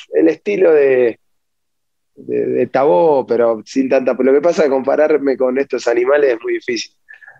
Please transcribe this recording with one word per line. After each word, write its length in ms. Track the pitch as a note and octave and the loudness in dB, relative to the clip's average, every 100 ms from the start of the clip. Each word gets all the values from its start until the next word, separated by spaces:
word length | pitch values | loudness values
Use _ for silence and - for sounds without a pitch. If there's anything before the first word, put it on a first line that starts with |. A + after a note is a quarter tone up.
| - | -4
el 140 | D3 D#3+ | 0 0
estilo 440 | D#3 - G3+ F3 | 0 -4 0 2
de, 480 | D3+ C#3 B2+ A#2+ G#2+ _ _ _ _ _ _ _ _ _ | 4 4 2 0 -2 _ _ _ _ _ _ _ _ _
de, 320 | _ B2+ B2 A2+ | _ -8 -6 -4
de 220 | B2+ B2 | -2 -2
Tabó, 580 | C3+ C#3+ F3 E3+ C#3 G#2+ | 0 2 2 2 0 0
pero 380 | A#2 A#2 A2 - | 0 0 -2 -4
sin 240 | C3+ C3 | -4 0
tanta, 240 | C3+ B2+ | 0 0
lo 180 | A#2+ B2+ | 0 2
que 100 | C#3+ | 2
pasa 200 | E3 F3 | 0 0
es 60 | D3+ | 0
que 80 | C3+ | 0
compararme 600 | B2+ C#3+ D3+ D3+ C#3 B2+ | -2 0 0 0 0 -2
con 220 | B2+ B2+ | -2 -2
estos 300 | C#3 B2 A#2 | -4 -4 -2
animales 480 | A#2+ B2 D3 C#3+ A2+ | 0 2 2 2 -2
es 40 | |
muy 100 | B2 | -4
difícil, 400 | A#2 - A2+ - _ _ - - | -6 -6 -8 -10 _ _ -20 -20